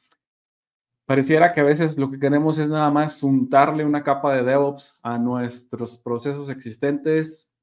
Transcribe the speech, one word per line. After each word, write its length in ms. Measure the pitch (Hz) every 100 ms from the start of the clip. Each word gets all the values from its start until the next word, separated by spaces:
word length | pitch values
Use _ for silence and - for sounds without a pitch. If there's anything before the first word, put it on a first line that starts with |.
| _ _ _ _ _ _ _ _ _ _ -
Pareciera 460 | 135 135 156 170
que 100 | 160
a 40 | 143
veces 320 | 151 160 143
lo 120 | 135
que 100 | 135
queremos 380 | 139 147 156 156
es 100 | 151
nada 200 | 156 147
más 300 | 147 151 -
untarle 600 | 143 135 123 139 143 151
una 200 | 151 147
capa 300 | 143 139 147 135
de 80 |
DevOps 560 | 123 135 139 139 - _
a 160 | 117 120
nuestros 800 | 120 123 120 120 - 113 117 -
procesos 500 | 123 117 143 143 139
existentes 1040 | 131 117 110 143 143 156 156 156 - - _